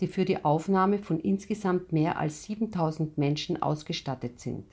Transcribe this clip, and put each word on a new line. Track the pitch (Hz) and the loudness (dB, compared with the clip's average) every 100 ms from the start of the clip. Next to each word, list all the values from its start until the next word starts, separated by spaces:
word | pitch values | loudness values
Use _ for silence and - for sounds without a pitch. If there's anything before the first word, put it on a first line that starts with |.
die | - | -2
für | - | 0
die | 185 185 | 0 2
Aufnahme | 151 147 - 190 190 202 | 2 2 4 4 4 2
von | - 156 | 0 0
insgesamt | 202 190 - 214 190 180 180 | 0 0 -2 -2 0 0 2
mehr | 160 156 - | 2 2 2
als | 156 151 | -2 -4
siebentausend | - 214 220 190 160 160 151 156 | -8 -4 -2 0 0 0 -2 0
Menschen | 143 147 - 170 | 2 2 -2 0
ausgestattet | - 151 - 165 - 127 120 - | 0 -2 -4 -6 -6 -6 -8 -8
sind. | 127 - - | -8 -8 -10